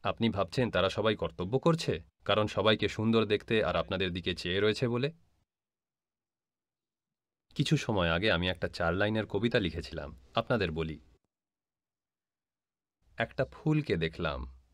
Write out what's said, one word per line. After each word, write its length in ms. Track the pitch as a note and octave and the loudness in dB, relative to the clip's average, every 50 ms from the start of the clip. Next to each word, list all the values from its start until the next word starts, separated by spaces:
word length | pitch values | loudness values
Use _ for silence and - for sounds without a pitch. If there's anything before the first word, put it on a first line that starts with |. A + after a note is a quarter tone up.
| - | -2
আপনি 260 | G#2 F2 - A2 A#2 | -2 -2 2 2 2
ভাবছেন 420 | G2 G2 G2 F2+ - - B2+ G#2+ | 2 2 -2 0 0 0 0 2
তারা 180 | F2+ F#2 F2+ F#2+ | 2 2 2 2
সবাই 260 | - - G#2 A2 G#2+ | 0 2 2 2 2
কর্তব্য 440 | - - D#2+ - - F2+ F#2+ A2+ C3+ | 2 -2 -6 -4 -6 -6 -2 -2 2
করছে, 440 | - E3+ E3 E3 - - G#2+ D#2+ - - _ _ _ | 2 2 2 2 0 -2 -4 -4 -6 -14 _ _ _
কারণ 220 | - G2+ G#2 G#2+ G#2 | 0 2 2 2 0
সবাইকে 400 | - - G2 A2 A2 G#2+ - G2 | 0 2 4 4 4 4 2 -2
সুন্দর 380 | - - G#2+ A2+ A2+ A2+ A2+ | -2 0 0 4 4 4 4
দেখতে 380 | G2+ G#2 G2+ - - A#2+ A2 F#2+ | 4 2 0 2 2 2 2 2
আর 120 | D2 F2 | 2 2
আপনাদের 380 | E2+ E2 E2+ F#2+ F#2 F#2+ F#2 F2 | 0 0 0 -2 -2 -2 -2 -2
দিকে 220 | F2+ E2 F#2 F2+ | -4 -4 -4 -4
চেয়ে 240 | - - F2 F2 G2 | -4 -4 -2 0 2
রয়েছে 280 | G2+ G#2+ G#2+ - - A#2+ | 2 2 2 2 0 0
বলে? 240 | A#2 A#2+ B2+ D3 E3 _ _ _ _ _ _ _ _ _ _ _ _ _ _ _ _ _ _ _ _ _ _ _ _ _ _ _ _ _ _ _ _ _ _ _ _ _ _ _ _ _ _ _ _ _ _ _ - | 0 0 -2 -4 -6 _ _ _ _ _ _ _ _ _ _ _ _ _ _ _ _ _ _ _ _ _ _ _ _ _ _ _ _ _ _ _ _ _ _ _ _ _ _ _ _ _ _ _ _ _ _ _ -4
কিছু 220 | - D3 - D#3+ C#3 | -4 0 0 0 0
সময় 320 | - - - G2 F2 E2+ | 0 -2 0 2 2 2
আগে 220 | E2 E2+ F#2+ A2 | 2 2 2 2
আমি 160 | F#2+ E2 F2+ F#2 | 2 2 0 0
একটা 200 | F2+ - - F2+ | -2 -2 -6 -8
চার 260 | - - F2 E2 E2+ | -4 -2 -2 0 0
লাইনের 320 | F#2 G2+ G#2 A2 A2 G#2 | 0 0 0 0 -2 -4
কবিতা 340 | - - G2+ G#2+ A#2+ A#2+ B2 | -2 -4 0 0 2 0 2
লিখেছিলাম, 600 | G2+ E2+ D2 F2+ E2+ - - D#2 D2 C#2+ D2+ - - - - | 0 0 -4 -6 -10 -8 -10 -10 -10 -10 -14 -18 -20 -4 -4
আপনাদের 360 | A#2 A#2 - B2+ A#2 G2 E2+ | -4 -2 0 -2 0 0 -2
বলি। 280 | D#2+ D#2+ D#2+ D#2+ D2+ - - _ _ _ _ _ _ _ _ _ _ _ _ _ _ _ _ _ _ _ _ _ _ _ _ _ _ _ _ _ _ _ _ _ _ _ _ _ _ _ _ _ _ - | -2 -4 -4 -6 -6 -10 -14 _ _ _ _ _ _ _ _ _ _ _ _ _ _ _ _ _ _ _ _ _ _ _ _ _ _ _ _ _ _ _ _ _ _ _ _ _ _ _ _ _ _ -6
একটা 280 | A#2 - - - C3+ | -6 -6 -2 -4 -4
ফুলকে 520 | - - - - D#3 D#3 D3+ C#3+ - G#2+ E2+ | -4 -4 -6 -2 0 2 2 2 0 -2 0
দেখলাম 600 | E2 E2 - - F2+ D#2 C#2+ B1+ A#1+ B1 - - _ _ | 0 -4 -4 -4 -4 -4 -4 -4 -8 -10 -14 -20 _ _